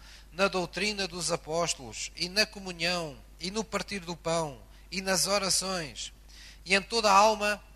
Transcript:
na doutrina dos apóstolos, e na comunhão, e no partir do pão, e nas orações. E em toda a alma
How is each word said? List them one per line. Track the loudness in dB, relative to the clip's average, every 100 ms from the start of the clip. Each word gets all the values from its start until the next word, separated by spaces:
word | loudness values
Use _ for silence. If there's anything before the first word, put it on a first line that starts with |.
| -20 -20 -12
na | 0 2
doutrina | 2 -2 -2 -2 -2 -4
dos | -4 -2
apóstolos, | -2 -2 -2 0 -2 -8 -10 -10 -6
e | -4
na | 0 -2
comunhão, | -2 -10 -2 -2 0 -4 -8 -18 -10
e | -6
no | -4
partir | -2 -4 -4 -8
do | -8 -6
pão, | -2 0 -2 -6 -18 -20 -10
e | -6
nas | 0 2 2
orações. | 2 2 0 0 -4 -6 -8 -12 -14 -20 -20 -20 -12 0
E | 0
em |
toda | 2 2 6
a | 8
alma | 8 6 0 -2 -6